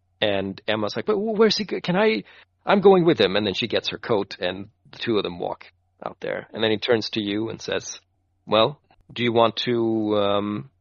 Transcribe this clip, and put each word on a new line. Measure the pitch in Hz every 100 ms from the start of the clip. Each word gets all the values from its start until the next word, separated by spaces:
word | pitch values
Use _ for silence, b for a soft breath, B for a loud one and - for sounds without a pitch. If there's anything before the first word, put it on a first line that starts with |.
| _ _
And | 107 98 98 90 -
Emma's | 107 104 113
like, | 208
"But | 202
wh-, | 220 202
where's | 220 -
he |
go-, | 190 180
can | - 180
I, | 220 214 B B _ _
I'm | - 202
going | 190 185
with | 165 117
him." | 92 101
And | 104
then |
she | - 113
gets | 98 -
her | 87
coat | - 104 98 -
and | 90 95 104 _ _
the | -
two | 120 101
of |
them | 92 87
walk | - - - _ _ _
out | - -
there. | - 95 -
And | -
then | 110
he | 107
turns | - 113 -
to | 113
you | 101 104 113
and | -
says, | - - - - _ _ _ _ -
"Well, | 107 123 147 _ _ -
do | 117
you | 120
want | 117 113 -
to, | 123 117 113 113 107 104
um, | 101 101 104 104 139 _